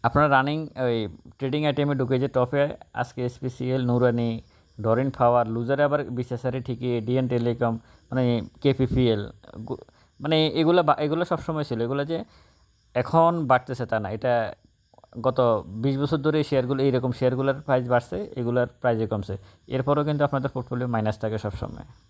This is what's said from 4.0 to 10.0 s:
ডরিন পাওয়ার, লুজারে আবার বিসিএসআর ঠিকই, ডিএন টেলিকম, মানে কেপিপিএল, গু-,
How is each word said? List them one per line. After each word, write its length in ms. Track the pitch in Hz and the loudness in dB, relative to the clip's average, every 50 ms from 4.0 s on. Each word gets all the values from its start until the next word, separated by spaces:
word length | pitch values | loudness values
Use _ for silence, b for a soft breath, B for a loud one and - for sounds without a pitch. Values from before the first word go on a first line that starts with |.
| 127 123 120 120 117 117 113 110 - b b b b b _ - | 4 4 4 2 0 -2 -2 -4 -8 b b b b b _ -4
ডরিন 300 | 107 113 110 120 135 139 127 | 0 2 2 2 2 -2 0
পাওয়ার, 300 | - 131 120 120 123 117 | 2 4 4 4 4 2
লুজারে 360 | 113 113 117 120 117 139 135 147 | 0 -2 -4 -2 -2 2 2 2
আবার 200 | 143 143 143 139 | 2 2 0 -2
বিসিএসআর 580 | - 123 120 123 - 127 117 - 127 123 131 127 | -4 -6 -6 -6 -6 -8 -4 -4 -4 -4 -4 -6
ঠিকই, 380 | - 123 117 120 123 120 117 | -6 -6 -4 -2 -2 -2 -2
ডিএন 260 | 110 117 123 131 131 | -2 0 0 0 0
টেলিকম, 500 | 120 123 120 117 120 117 120 123 117 113 113 b b b b b _ | 0 0 0 0 0 0 2 0 0 0 -2 b b b b b _
মানে 300 | 127 131 127 123 120 113 - - _ - | -2 0 2 2 2 0 -2 -6 _ 0
কেপিপিএল, 720 | - 139 131 - 131 123 - 131 127 120 110 104 101 - - - _ - - - 110 | 0 0 2 2 0 0 2 2 4 4 2 0 -2 -8 -12 -20 _ -18 -16 -14 -10
গু-, 120 | 117 131 - - _ b b | -10 -10 -12 -12 _ b b